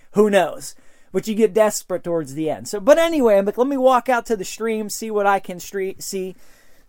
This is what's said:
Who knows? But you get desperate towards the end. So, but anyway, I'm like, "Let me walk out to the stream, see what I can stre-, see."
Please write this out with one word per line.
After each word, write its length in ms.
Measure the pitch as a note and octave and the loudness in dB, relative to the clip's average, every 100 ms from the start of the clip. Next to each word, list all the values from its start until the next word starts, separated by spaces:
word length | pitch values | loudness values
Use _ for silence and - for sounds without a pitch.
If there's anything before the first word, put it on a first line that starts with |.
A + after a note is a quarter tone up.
| - | -4
Who 180 | G3 G#3+ | 2 4
knows? 460 | G3 D#3+ - - - - - - | 4 2 -4 -14 -16 -20 -20 -6
But 140 | F#3+ A3 | -6 -2
you 80 | G#3 | 2
get 180 | G#3+ | 2
desperate 520 | G3 G#3+ - - F3 F3 | 4 2 0 -6 -6 -4
towards 300 | E3+ C3+ C#3 | -4 -4 -6
the 140 | D#3 | -4
end. 200 | G#2+ A2 | -6 -6
So, 100 | G#3 | -2
but 180 | G3 D#4+ | 4 4
anyway, 400 | E4+ D#4+ A#3 G3 | 4 2 4 4
I'm 60 | |
like, 140 | G3 G#3+ | 2 0
"Let 100 | C4+ | -2
me 80 | C4+ | 2
walk 320 | B3+ B3 B3+ | 4 4 2
out 180 | A#3+ A3+ | -2 0
to 100 | A3 | -4
the 80 | F3+ | -6
stream, 440 | - A3+ A3 G#3 | -6 -4 -4 -6
see 220 | - A3 | -8 -4
what 160 | G#3 G3+ | 0 2
I 120 | G3 | 2
can 180 | - F3+ | -2 -14
stre-, 440 | - G3 F#3+ F#3+ | -10 -8 -8 -8
see." 360 | - G3 F#3 - - - - - | -10 -8 -8 -12 -20 -20 -20 -20